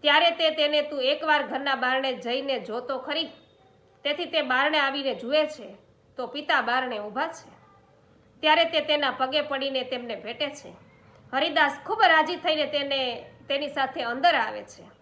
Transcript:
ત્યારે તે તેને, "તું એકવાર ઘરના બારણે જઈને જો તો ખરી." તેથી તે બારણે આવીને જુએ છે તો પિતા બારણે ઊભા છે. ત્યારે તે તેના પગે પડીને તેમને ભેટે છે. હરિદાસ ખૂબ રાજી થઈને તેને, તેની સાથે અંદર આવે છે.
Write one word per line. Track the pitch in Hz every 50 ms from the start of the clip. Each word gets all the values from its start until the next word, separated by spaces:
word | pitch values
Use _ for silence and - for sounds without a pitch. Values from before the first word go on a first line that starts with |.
ત્યારે | - 294 294 311 330 339
તે | 330 - 330 320
તેને, | 311 320 302 294 302 294 285
"તું | 294 302 277 254
એકવાર | 262 294 294 330 311 302 294 277
ઘરના | 202 - 262 277 285 269
બારણે | 247 240 254 262 262 269 269 254
જઈને | - - 233 240 269 277 277 262 240
જો | 180 - 214 240
તો | 247 - 269 254
ખરી." | - 285 302 320 330 262 - - - _ _ _ _ _ _ _ _ _ _ _ _
તેથી | 285 294 294 349
તે | - - 320 285
બારણે | 254 262 254 277 302 311 302
આવીને | 285 269 269 285 277 269 233
જુએ | 185 - 233 285 311 302
છે | 294 - - 220 - 202 - _ _ _ _ _ _ _
તો | - 247
પિતા | 233 - 294 294 - 330 277
બારણે | 233 226 240 262 254 247 233 208
ઊભા | 208 214 208 254 302 330
છે. | 320 - - - - - _ - - - _ _ _ _ _ _ _ _ _ _ _ _
ત્યારે | - 302 302 320 330
તે | 330 330 311
તેના | 294 302 302 294 285 262
પગે | 247 - 262 262 277 302 285
પડીને | 294 277 269 269 277 269 262 247
તેમને | 254 262 247 240 233 220
ભેટે | 190 - 208 240 - 302 285
છે. | 277 - - - 180 - - - _ _ - - - - - - -
હરિદાસ | 269 302 339 285 320 302 277 277 - -
ખૂબ | - 403 415 427
રાજી | 359 330 320 311 - 359
થઈને | - - 330 311 302 294
તેને, | - - 285 285 277 277 269 262 247 233 202 - - - - - -
તેની | 277 277 302 277
સાથે | 285 294 269 262 262 - 254
અંદર | 233 240 262 277 349 320
આવે | 269 220 214 214 208 196
છે. | - - - 170 180 - _